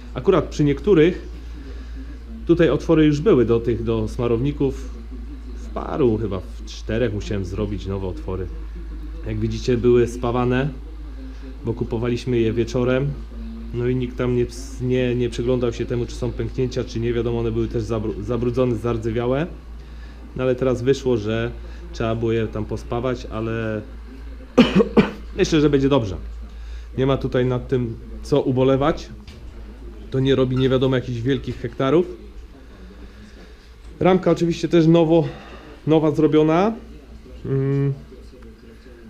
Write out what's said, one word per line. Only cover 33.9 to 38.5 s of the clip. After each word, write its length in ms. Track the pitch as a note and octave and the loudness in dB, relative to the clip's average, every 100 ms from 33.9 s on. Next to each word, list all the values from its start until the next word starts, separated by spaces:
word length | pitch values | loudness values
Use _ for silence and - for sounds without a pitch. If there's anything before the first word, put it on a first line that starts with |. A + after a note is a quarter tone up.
| - | 2
Ramka 300 | E3+ F#3+ F3+ | 4 4 4
oczywiście 380 | E3 E3+ E3 D#3 | 2 2 0 2
też 180 | F3 D#3+ | 4 8
nowo, 420 | E3+ D#3+ E3 C#3 - - - - - C#3+ | 8 6 4 2 -4 -14 -18 -18 -6 2
nowa 240 | D#3+ D#3 | 4 4
zrobiona. 600 | D3 D3+ D3+ D#3 E3 G#3+ A3 - - - - - - | 4 4 6 6 4 4 0 -10 -18 -18 -20 -18 -10
Mm. 480 | B2 C3+ C3+ C#3 C#3 C#3 - - - - - | -2 0 2 2 0 -2 -8 -18 -20 -20 -20